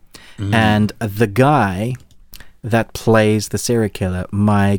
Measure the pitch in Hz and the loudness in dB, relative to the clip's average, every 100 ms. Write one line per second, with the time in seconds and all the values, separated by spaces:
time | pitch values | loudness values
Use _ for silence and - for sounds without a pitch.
0 | - - - - 101 110 110 107 104 - | -20 -20 -20 -10 -2 2 2 2 0 -2
1 | 110 98 110 101 135 147 101 92 117 127 | -6 -2 -2 2 2 4 0 -2 -6 -8
2 | - - - - - - 107 113 107 - | -14 -20 -20 -20 -20 -14 -2 -2 -2 -4
3 | - 110 107 107 - 101 - 117 107 - | 2 4 4 0 -2 -6 -2 0 0 -2
4 | 95 90 - 101 104 104 101 | -4 -4 -4 0 2 2 2